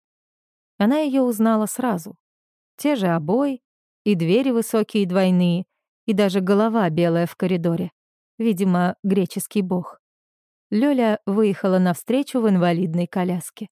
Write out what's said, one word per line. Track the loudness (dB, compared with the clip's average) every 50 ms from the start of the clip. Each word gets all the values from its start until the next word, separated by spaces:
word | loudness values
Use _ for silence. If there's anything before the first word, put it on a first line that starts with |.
| _ _ _ _ _ _ _ _ _ _ _ _ _ _ _ -2
Она | 0 0 2 0
ее | 0 0 0 0 0
узнала | 0 0 0 2 2 2 0 -2
сразу. | -4 -4 -4 -4 -4 -4 -4 -6 -12 -18 -20 _ _ _ _ _ _ _ _ _ _ _ -4
Те | -2 -2 0
же | 0 0 0
обои, | 0 0 0 0 0 0 0 -2 -4 -6 -10 _ _ _ _ _ _ _ _
и | 0 0
двери | 2 2 2 2 2 2 2
высокие | 0 0 0 0 0 -2 -2 0 0 -2 0
двойные, | 2 2 2 2 4 4 4 2 2 0 -2 -4 -8 _ _ _ _ _ _ _
и | -2 0
даже | 2 2 2 0 0
голова | 0 2 2 2 2 2 2 0 0 0
белая | 0 0 0 2 2 0 -2
в | -2 -4
коридоре. | -4 -2 -2 -2 0 0 -2 -2 -2 -4 -8 -10 _ _ _ _ _ _ _ _ -2
Видимо, | -2 0 0 2 0 0 2 2 0 0 -2 -4 -2
греческий | 0 0 0 0 -2 -4 -8 -10 -4 -4 -4
бог. | -2 -2 -4 -4 -6 -8 -14 -20 _ _ _ _ _ _ _ _ _ _ _ _ _ _
Леля | -2 0 2 2 2 2 2 0 0 -2 -2
выехала | -2 0 2 2 2 0 0 0 0 2 2
навстречу | 2 2 0 -2 -4 -2 -2 -2 -2 -2 -2 0
в | 0 2
инвалидной | 2 2 2 2 0 0 -2 -2 -2 -4 -4 -4
коляске. | -4 -4 -4 -2 -4 -6 -8 -12 -16 -16 -18 -18